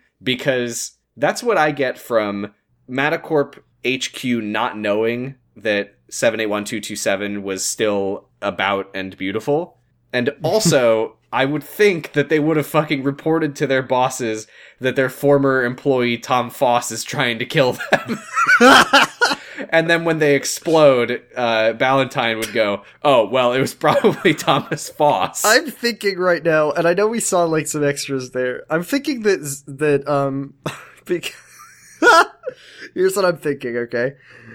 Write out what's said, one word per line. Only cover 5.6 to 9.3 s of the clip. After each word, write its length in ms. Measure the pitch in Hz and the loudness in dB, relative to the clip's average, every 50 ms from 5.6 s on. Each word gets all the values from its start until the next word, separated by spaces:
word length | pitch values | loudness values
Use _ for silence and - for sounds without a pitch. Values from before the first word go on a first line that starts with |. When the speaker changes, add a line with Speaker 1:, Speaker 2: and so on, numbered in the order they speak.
| 104 110 104 101 101 - _ _ _ _ | -4 -2 -2 -2 -2 -6 _ _ _ _
Speaker 1:
seven 300 | - - 127 117 107 110 | -4 0 0 0 2 0
eight 80 | 110 | -2
one 180 | 104 104 104 104 | -2 -2 -4 -4
two 160 | - 117 107 | -6 -8 -8
two 140 | 104 - 107 | -8 -8 -10
seven 480 | - - 110 98 95 104 101 101 101 | -6 -4 -2 -2 -2 -4 -6 -8 -8
was 240 | 98 98 95 95 - | -6 -6 -6 -6 -6
still 640 | - - - 113 107 101 101 98 95 101 - - _ _ - | -6 -4 -2 0 0 0 0 -2 -2 -4 -6 -10 _ _ -8
about 480 | 101 101 98 101 95 98 101 98 95 - - | -6 -6 -4 -2 -2 -2 -2 -2 -4 -6 -8
and 240 | 95 95 95 95 - | -10 -10 -10 -10 -8
beautiful. 600 | 95 95 | -6 -6